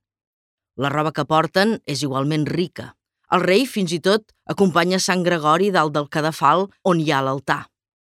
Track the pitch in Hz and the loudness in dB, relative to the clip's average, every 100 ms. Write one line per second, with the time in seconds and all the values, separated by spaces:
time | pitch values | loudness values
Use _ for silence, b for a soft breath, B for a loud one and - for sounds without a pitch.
0 | _ _ _ _ _ _ _ - 139 147 | _ _ _ _ _ _ _ -6 -4 -2
1 | 151 147 139 160 156 190 214 214 - 135 | -2 -4 0 0 2 0 0 -2 -6 -6
2 | 139 131 139 156 151 156 185 - - _ | -4 -2 -2 -2 -2 -4 -6 -8 -16 _
3 | _ _ _ 180 175 196 269 214 180 170 | _ _ _ 0 2 2 2 -2 -4 -2
4 | 190 214 - _ - 156 196 165 175 185 | 0 0 -2 _ -10 0 2 2 0 0
5 | - 185 175 175 151 165 202 180 156 151 | 0 0 0 0 2 2 2 2 0 -2
6 | 143 160 151 156 147 165 196 _ - 170 | -4 -2 -2 0 2 2 -2 _ 0 0
7 | 151 139 135 139 - 139 - _ _ _ | 0 0 -2 -4 -4 -4 -6 _ _ _
8 | _ | _